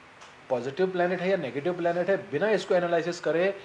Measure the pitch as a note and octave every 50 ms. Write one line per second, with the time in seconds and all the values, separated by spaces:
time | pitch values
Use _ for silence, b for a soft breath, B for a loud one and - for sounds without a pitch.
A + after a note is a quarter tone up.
0 | - - - - - - - - - - B2+ A#2+ A#2+ C3+ C3+ F3+ F#3 F#3 F3+ F3
1 | F3 F3+ F#3 E3+ F3 F#3+ G3 F3+ D3+ B2 A#2 C#3+ C#3 F3 F3 - E3+ E3+ E3+ F3
2 | F3 F3+ G3 F#3 A#2 - C#3 D3 F#3 G#3+ G#3+ F#3 - - G3 F3+ F3 E3+ E3+ E3
3 | D#3 F3 E3+ - - D#3 D3+ E3 F3+ G3 G3 B